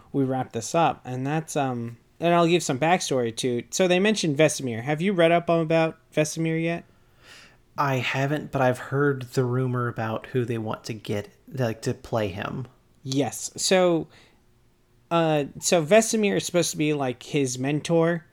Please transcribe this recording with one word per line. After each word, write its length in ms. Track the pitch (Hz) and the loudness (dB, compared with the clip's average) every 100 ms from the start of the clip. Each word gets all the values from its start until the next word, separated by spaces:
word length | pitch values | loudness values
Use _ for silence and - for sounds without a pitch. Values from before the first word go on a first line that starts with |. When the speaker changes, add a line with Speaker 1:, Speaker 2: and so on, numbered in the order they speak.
| - | -6
Speaker 1:
we 100 | 143 | -2
wrap 300 | 131 127 127 | 0 -2 -4
this 220 | 113 - 170 | -8 -2 0
up, 240 | 156 - | 0 0
and 220 | - 127 135 | -8 -6 -4
that's, 300 | 160 156 151 | -4 -4 -4
um, 400 | 135 120 117 120 _ - | -2 -4 -8 -12 _ -4
and 140 | 165 | 2
I'll 120 | 170 165 | 4 4
give 160 | 170 | 2
some 160 | - 131 | 0 0
backstory 560 | 156 180 - 135 117 110 | 2 2 2 0 0 -2
to. 260 | 127 120 - | -2 -2 -4
So 180 | - 185 | 0 2
they 100 | 180 | 4
mentioned 380 | 208 208 170 139 | 2 2 0 4
Vesemir. 460 | 151 - 131 110 | 2 2 -6 -4
Have 180 | 127 151 | -4 -2
you 120 | 190 | 0
read 200 | 185 165 | 4 4
up 180 | 170 165 | 4 2
on, 100 | 165 | 0
about 380 | 156 165 160 - _ | 2 2 0 -4 _
Vesemir 480 | - 156 - 165 160 | -2 -2 -2 -2 0
yet? 220 | 165 170 - _ _ _ - - - _ _ - | -2 -4 -10 _ _ _ -20 -20 -20 _ _ -2
Speaker 2:
I 200 | 139 131 | 0 0
haven't, 560 | 123 135 139 151 - | -2 -2 -2 -2 -4
but 100 | 147 | 0
I've 160 | 131 120 | 2 0
heard 440 | - 139 143 131 120 | -2 0 0 0 -4
the 120 | - | -2
rumor 440 | 123 123 131 123 120 | 0 0 0 -2 -4
about 380 | 113 110 110 - | -4 -4 -6 -4
who 180 | 127 | -4
they 140 | 117 117 | -2 -4
want 260 | 107 - | -4 -8
to 100 | - | -8
get, 360 | 110 - 104 101 _ - | -10 -6 -6 -6 _ -10
like, 300 | 131 117 110 | -4 -2 -2
to 120 | 127 | -6
play 340 | 120 - 117 104 | -6 -4 -2 -2
him. 400 | 92 - - 127 _ _ _ | -4 -8 -8 -12 _ _ _
Speaker 1:
Yes. 480 | 131 135 127 - - - | -4 -2 -2 -4 -10 -4
So, 500 | - 185 180 165 156 - - _ _ _ _ _ _ _ - | 0 4 4 2 -4 -14 -20 _ _ _ _ _ _ _ -2
uh, 360 | 170 165 151 143 - | 0 2 2 -2 -6
so 260 | - 175 | 0 2
Vesemir 520 | 147 214 220 220 208 185 | 6 4 6 2 2 0
is 100 | - | 0
supposed 240 | 175 160 | 0 0
to 60 | 165 | 0
be, 160 | 151 | 0
like, 320 | 147 131 120 | 0 -2 -6
his 340 | - 151 131 123 | -4 -2 0 -2
mentor 640 | 131 151 147 165 165 170 - | -2 -2 2 2 2 0 -6